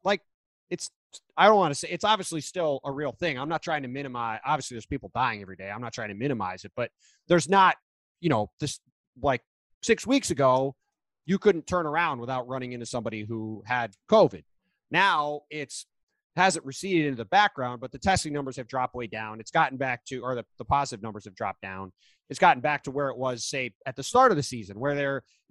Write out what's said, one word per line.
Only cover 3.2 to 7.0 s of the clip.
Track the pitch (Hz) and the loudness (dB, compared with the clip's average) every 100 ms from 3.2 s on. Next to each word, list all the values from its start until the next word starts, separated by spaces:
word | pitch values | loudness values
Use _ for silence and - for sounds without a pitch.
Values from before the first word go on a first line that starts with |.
| 170 127 | -4 -2
I'm | 143 | -4
not | 165 | -4
trying | - 151 | -2 -4
to | 127 | -4
minimize, | 131 139 123 117 110 | -8 -8 -6 -4 -4
obviously | 131 147 - | -2 -2 -2
there's | 120 - | -12 -8
people | 139 101 | -8 -6
dying | 113 123 107 | -2 0 -2
every | 95 90 | -8 -12
day. | 95 | -10
I'm | 107 | -10
not | 120 | -10
trying | 117 107 | -8 -8
to | |
minimize | 101 135 120 92 92 | -4 -4 -2 -4 -8
it, | 98 | -10
but | - 120 - | -8 -8 -8